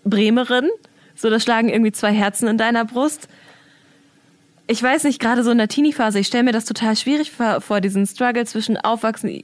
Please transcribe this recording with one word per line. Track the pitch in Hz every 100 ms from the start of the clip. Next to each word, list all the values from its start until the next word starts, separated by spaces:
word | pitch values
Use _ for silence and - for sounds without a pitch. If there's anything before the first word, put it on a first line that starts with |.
Bremerin. | 208 202 214 233 247 247 302 440 _ _ _
So, | - 226
da | 220
schlagen | 233 226 226
irgendwie | 220 220
zwei | - 208
Herzen | 208 202 202 233
in | 220
deiner | 226 233 226
Brust. | 247 302 - - - - - _ _ _ _ _ _ _ _ _ _ -
Ich | 226
weiß | 254 302
nicht, | 294 -
gerade | 226 240
so | 233
in | 240
der | 214
Teenie-Phase, | - 294 294 220 202
ich | 196
stell | 247
mir | 254
das | 226
total | 220 220 220 214
schwierig | 254 294 302
vor, | - 233 196
vor | - 208
diesen | 196 196 196
Struggle | - 247 240 233
zwischen | 220 220 220
Aufwachsen, | - 226 220 220 214 -